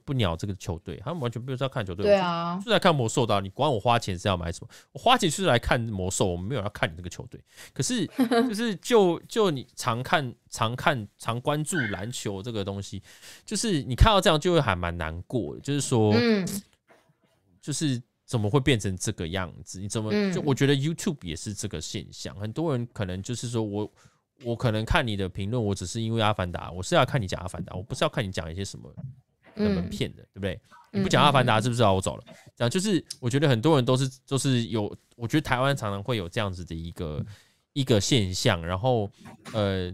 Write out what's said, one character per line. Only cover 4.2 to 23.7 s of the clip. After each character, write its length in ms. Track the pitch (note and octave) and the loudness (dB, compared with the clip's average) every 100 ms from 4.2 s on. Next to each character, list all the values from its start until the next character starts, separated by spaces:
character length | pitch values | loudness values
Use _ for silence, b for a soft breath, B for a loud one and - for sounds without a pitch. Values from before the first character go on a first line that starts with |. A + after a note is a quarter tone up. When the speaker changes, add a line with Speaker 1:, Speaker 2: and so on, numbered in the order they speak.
| G#2 | 0
Speaker 1:
要 80 | F2+ | 0
买 160 | E2+ | -2
什 80 | - | -8
么？ 60 | - B B | -12 B B
我 60 | - | -2
花 180 | A3+ B3+ | 4 6
钱 100 | - | 4
就 60 | |
是 120 | - F#3 | 0 2
来 120 | A#2+ | 2
看 220 | - C#3 | 4 0
魔 280 | A#2 G2+ F#2 | 0 -4 -2
兽， 180 | - G#2 | 0 0
我 100 | F2 | 0
没 180 | F#2+ | -4
有 80 | C3 | -4
要 60 | F#2+ | -6
看 200 | - A#2 | -4 -4
你 80 | E2 | -4
这 60 | |
个 60 | F2 | -14
球 180 | - - | -12 -16
队。 160 | - _ B B | -18 _ B B
可 100 | - | -4
是， 240 | C#3 B3 D#3 | -2 -2 -4
Speaker 2:
<laughs> 400 | - B3 A#3 B3+ | 0 2 4 2
Speaker 1:
就 80 | |
是 220 | G#3 A#3+ F3+ | 0 -4 -4
就， 420 | - A#3 F#3 E3 - | 2 6 6 2 -2
就 220 | A#3 G3+ | 0 2
你 160 | C#3 - | 0 -6
常 260 | - - A#2 | -6 -2 -2
看、 280 | B2+ E3+ B2+ - _ | 2 0 0 -8 _
常 280 | - A2 B2 | -2 -2 0
看、 320 | - C3+ G#2 _ | 0 0 -4 _
常 220 | - A#2 | -6 -4
关 240 | D3 D3+ | -2 -2
注 120 | D3+ F3+ | -2 -2
篮 320 | A2+ F#2 G#2+ | -2 -4 -6
球 280 | B2+ A#2 G2 | -6 -6 -6
这 120 | A2 | -6
个 120 | A2 | -4
东 160 | G2 G2 | -4 -4
西， 220 | G2 G2 B B B B | -8 -12 B B B B
就 120 | - G#3 | -8 -4
是 260 | A3+ E3 | 0 0
你 140 | B2+ A#2+ | 0 4
看 160 | A3+ | 6
到 80 | G3+ | 6
这 100 | F#3 | 6
样 80 | D#3 | 4
就 140 | F3+ | 4
会 80 | E3+ | 2
还 160 | C3 F2+ | 4 0
蛮 200 | E2+ E2+ | 0 -4
难 240 | D#2+ E2 | -6 -6
过 340 | - B2+ D2+ A#1 | -4 -4 -4 -6
的， 40 | |
就 120 | - | -4
是 80 | C#3+ | -4
说， 320 | - A#2+ G#2+ | 2 4 6
Speaker 2:
嗯。 320 | A3+ A#3+ G#3 F3 G3 - _ _ _ _ _ _ _ _ _ | 6 4 2 0 -6 -10 _ _ _ _ _ _ _ _ _
Speaker 1:
就 120 | - | -8
是 280 | C#3 D#3 B2 - _ | -2 0 -2 -6 _
怎 160 | - B2 | -4 0
么 80 | G#2 | 2
会 120 | C#3 | 2
变 180 | C3 A#2 | 4 2
成 180 | G2+ F#2 | 2 -4
这 140 | - | -4
个 120 | - E2+ | -4 -4
样 260 | F#2+ F2+ G1+ | -4 -6 -10
子？ 160 | - F#2 | -14 -10
你 80 | G2+ | -6
怎 120 | A2+ | -4
么， 100 | G#2+ | -2
Speaker 2:
嗯。 200 | G#3 F#3+ | 0 0
Speaker 1:
就 80 | F3+ | 0
我 120 | D3 | 0
觉 100 | B2+ | 2
得 80 | C#3 | 4
YouTube 540 | C#3+ D3 E3+ - D3+ F2+ | 4 2 -2 -4 -4 -6
也 80 | |
是 180 | D2+ - | -8 -8
这 140 | G2+ G#2 | -8 -8
个 140 | D#2+ | -8
现 260 | - G#2 - | -8 -8 -10
象， 240 | - - F#2+ | -12 -12 -8
很 160 | G#2+ | -8
多 180 | B2 E3 | -4 -2
人 160 | B2+ A#2+ | -2 -4
可 120 | - | -6
能 160 | F#2+ F#2 | -6 -4
就 140 | G2 | -6
是 140 | A#2+ A#2+ | -6 -4
说 120 | A#2 | -2
我， 320 | G#2+ | -2